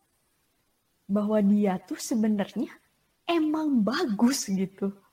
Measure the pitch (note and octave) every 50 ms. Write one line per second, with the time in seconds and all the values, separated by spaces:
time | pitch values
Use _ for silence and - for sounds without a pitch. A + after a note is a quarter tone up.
0 | _ _ _ _ _ _ _ _ _ _ _ _ _ _ _ _ _ _ _ _
1 | _ - G3 G#3 G3+ G#3 G#3+ G#3+ G#3 G3 G#3 G#3 G3+ G3 F3+ F3+ - - D4+ -
2 | - - C#4+ A3+ G#3+ A3 G#3+ G3+ F#3+ - - G3+ C4+ E4+ - - _ _ _ _
3 | _ _ _ _ _ - E4+ E4+ D#4 D#4 D4+ D#4 D#4 D4+ C#4 A#3+ G3+ G3+ B3 D#4+
4 | F#4 C4 G#3 G3+ A#3+ A#3+ C#4 - - - G3 F#3 F#3+ F#3 - - G3+ G3 G3 -
5 | _ _